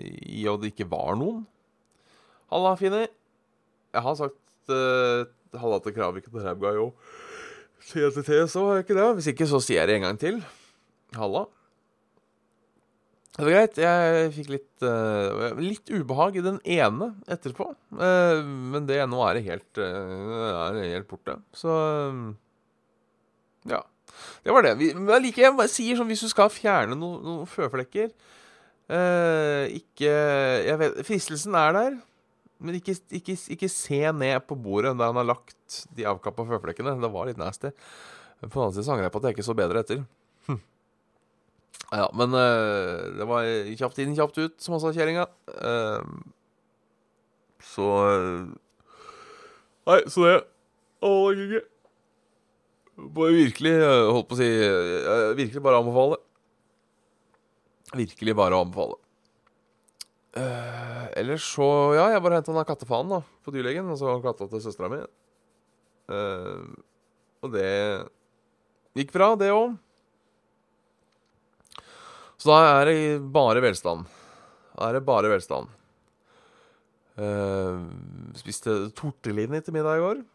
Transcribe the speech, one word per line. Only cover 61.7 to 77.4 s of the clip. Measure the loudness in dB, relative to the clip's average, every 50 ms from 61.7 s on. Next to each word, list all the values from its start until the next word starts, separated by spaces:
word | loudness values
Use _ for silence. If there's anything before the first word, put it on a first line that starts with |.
| 4 4 4 4 4
ja, | 4 4 4
jeg | 4 2 2
bare | 2 2 2
hentet | 0 -2 -4
den | -4 -2
kattefanen | -4 -6 -6 -4 -2 -2 -2 0 -2
da, | -4 -6 -6 -8 _ _ -14
på | -10 -6
dyrlegen, | -4 -4 -4 -4 -4 -6 -6
og | -6 -4
så | -2 -2 -2 -2 -2
katta | -4 -4 -4 -8 -8
til | -8 -8 -8
søstera | -8 -10 -8 -8 -8
mi. | -8 -8 -12 -14 _ _ _ _ _ _ _ _ _ _ _ _ _ _ _ _ _ _ _ -8
Eh, | -6 -4 -4 -4 -4 -6 -8 -10 -10 -12 -14 -16 -18 -20 -20 _ _ _ _ _ _ _ _ _ _ -14 -10
og | -6 -2
det | -2 0 0 0 0 0 -2 -2 -4 -6 -12 _ _ _ _ _ _ _ _ _ _ _ _ _ _ _ _ -6
gikk | -6 -6 -4 2
bra, | 4 4 4 4
det | 2 2 2 2
også. | 2 2 0 -4 -8 _ _ _ _ _ _ _ _ _ _ _ _ _ _ _ _ _ _ _ _ _ _ _ _ _ _ _ _ _ _ _ _ _ _ _ _ _ _ -20 -20 -20 -20 -20 -20 -20 -20 -20 -20 -20 -20 _ -2
Så | 4 8
da | 8 10 10 10 8 8
er | 6
det | 6 4 2 2 0 0 -2 -4 0 2
bare | 4 6 6 6 6
velstand. | 4 2 2 2 -2 -4 -4 -4 -6 -14 -16 -20 -20 -20 -20 -20 -20 -20 _ _ _ _ -8
Da | -4 -2 0
er | 0
det | 0 0
bare | 2 2 4 4 4 2
velstand. | 2 0 -2 -6 -6 -6 -10 -16 _ _ _ _ _ _ _ _ _ _ _ _ _ _ _ _ _ _ _ _ _ _ _ _ _ _ _ -12
Eh, | -8 -6 -4 -4 -4